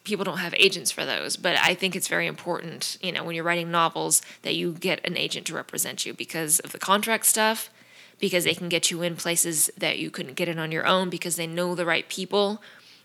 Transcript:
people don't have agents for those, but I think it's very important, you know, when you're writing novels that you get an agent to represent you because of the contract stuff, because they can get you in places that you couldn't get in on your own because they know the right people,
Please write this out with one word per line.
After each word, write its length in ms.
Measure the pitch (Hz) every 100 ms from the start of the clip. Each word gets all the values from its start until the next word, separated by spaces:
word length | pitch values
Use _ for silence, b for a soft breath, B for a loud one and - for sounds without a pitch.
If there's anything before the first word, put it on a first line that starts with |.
people 220 | - 202 190
don't 120 | 160
have 160 | 180 -
agents 340 | 190 175 131
for 160 | - 151
those, 300 | 98 73 -
but 200 | 180 156
I 160 | 165
think 220 | 180 190 180
it's 120 | -
very 200 | 175 170
important, 720 | 156 - 170 170 139 - -
you 100 | 185
know, 120 | 165
when 120 | 170 165
you're 80 |
writing 280 | 165 175 170
novels 500 | 170 165 165 160 160 B B
that 140 | - 160
you 180 | 175
get 320 | 165 185 160 -
an 120 | 175
agent 280 | 160 165 -
to 80 | 160
represent 500 | 131 156 143 127 -
you 80 |
because 460 | 117 117 165 156 151
of 120 | -
the 80 | -
contract 460 | - 202 208 220 -
stuff, 440 | - 220 226 - b b b b b
because 240 | 202 180
they 100 | 160
can 160 | 165 175
get 220 | 170 -
you 100 | 175
in 140 | 175 165
places 540 | 170 170 175 156 151 -
that 220 | 175 151
you 100 | 156
couldn't 260 | - 143 127
get 120 | 175
in 120 | 165
on 120 | 160
your 140 | 160 -
own 240 | 185 185
because 260 | 165 175 165
they 120 | 165
know 280 | 165 180 175
the 100 | 170
right 220 | 165 -
people, 520 | - 185 202 202 214 B B B B